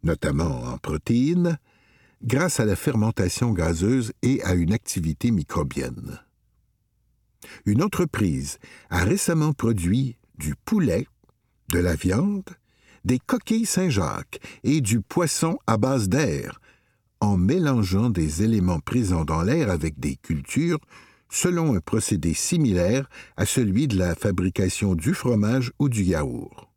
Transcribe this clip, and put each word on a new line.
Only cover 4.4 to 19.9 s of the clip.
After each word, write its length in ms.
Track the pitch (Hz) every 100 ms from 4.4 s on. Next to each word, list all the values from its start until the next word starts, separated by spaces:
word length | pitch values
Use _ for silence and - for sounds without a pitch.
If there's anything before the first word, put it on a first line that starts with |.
à 100 | -
une 220 | 90 82
activité 560 | 110 - - 80 73 120
microbienne. 880 | 107 73 - 71 65 64 60 - - _ _ _ _ _ _ _ _ _ _ _ _ - -
Une 180 | - 104
entreprise 760 | 196 - 175 - 101 67 69 - - - -
a 80 | 85
récemment 560 | 92 202 - 165 151
produit 640 | 147 110 113 85 113 135 117 _ -
du 180 | 73 71 -
poulet, 400 | 220 147 87 135 _ _ _ _ _ -
de 80 | 87
la 160 | 87
viande, 560 | 80 90 98 190 139 - - _ _ _ - -
des 120 | 127
coquilles 460 | - 247 - 226
Saint-Jacques 760 | 233 - 185 104 76 - - - - -
et 180 | - 151
du 180 | 110 113
poisson 580 | - - 170 - 165 175 -
à 120 | 110
base 320 | 127 135 98
d'air, 500 | 120 139 73 53 - _ _ _ _ _ _
en 180 | 104 98
mélangeant 720 | 90 170 156 127 95 95 120
des 320 | 95 78 78
éléments 380 | 110 113 90 85
présents 440 | - 123 104 87
dans 160 | 76 80
l'air 300 | 87 160 123
avec 280 | 87 80